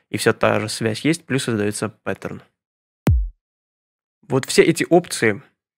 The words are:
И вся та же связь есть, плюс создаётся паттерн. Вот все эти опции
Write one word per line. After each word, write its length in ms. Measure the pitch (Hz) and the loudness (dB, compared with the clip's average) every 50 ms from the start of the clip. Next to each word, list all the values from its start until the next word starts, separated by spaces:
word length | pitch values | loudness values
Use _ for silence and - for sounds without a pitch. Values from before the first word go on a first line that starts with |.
| _ _ | _ _
И 80 | - | -8
вся 160 | 107 - 113 110 | 0 2 2 2
та 260 | - 117 110 107 104 | 4 2 2 2 0
же 80 | 107 | -2
связь 380 | 110 - - 113 110 107 - - | -4 -6 -4 -4 -4 -4 -2 -2
есть, 200 | 147 165 165 - | -2 -2 -2 -4
плюс 200 | - 131 - - | -4 -4 -4 -2
создаётся 440 | 127 113 101 104 104 107 - 110 104 | -2 -2 -2 -2 -2 -4 -4 -6 -8
паттерн. 520 | - _ _ 98 98 - - - 95 - - _ _ _ _ _ _ _ _ _ _ _ _ - - - - - - _ _ _ _ _ _ _ _ _ _ _ _ _ _ _ _ _ _ | -8 _ _ -10 -8 -8 -10 -12 -12 -14 -18 _ _ _ _ _ _ _ _ _ _ _ _ 2 2 2 0 -4 -8 _ _ _ _ _ _ _ _ _ _ _ _ _ _ _ _ _ _
Вот 180 | - 123 131 - | -4 -4 -2 -2
все 160 | - - 202 | 2 4 4
эти 240 | - 165 160 - - - | 4 4 2 0 0 2
опции 520 | 165 180 170 - - - 117 110 98 - - _ _ _ _ _ _ | 2 2 2 0 -4 0 0 0 0 -2 -8 _ _ _ _ _ _